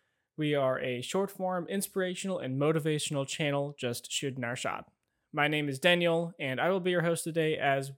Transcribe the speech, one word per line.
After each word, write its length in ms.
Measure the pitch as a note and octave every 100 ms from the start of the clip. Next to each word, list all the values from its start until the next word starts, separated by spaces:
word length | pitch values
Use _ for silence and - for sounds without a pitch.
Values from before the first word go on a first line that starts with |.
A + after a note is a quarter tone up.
| _ _ _ -
We 180 | D3+ C#3+
are 240 | C3 C3
a 220 | C3+ B2
short 280 | B2+ F#3+ G3
form, 380 | - F#3 F3+ E3
inspirational, 720 | G3 G3 G3 F3+ F#3 G3 F3+
and 180 | B2+ C3
motivational 680 | D3 D#3+ D#3 D3+ - D3 C3+
channel 480 | - D3 C#3+ C#3+ -
just 320 | B2 A#2 -
shooting 360 | - C#3 C3 A#2+
our 100 | B2
shot. 300 | - G#2 - _ _ _ _
My 160 | D3 D3
name 180 | D3+ D3
is 120 | C3+
Daniel, 520 | F3+ F3 E3+ E3 E3+ -
and 220 | C#3 B2+
I 80 | D#3+
will 100 | F#3+
be 120 | F3+
your 100 | F3+
host 240 | E3+ D#3+ E3
today 320 | D#3+ D#3 D#3
as 340 | C#3 C#3 C#3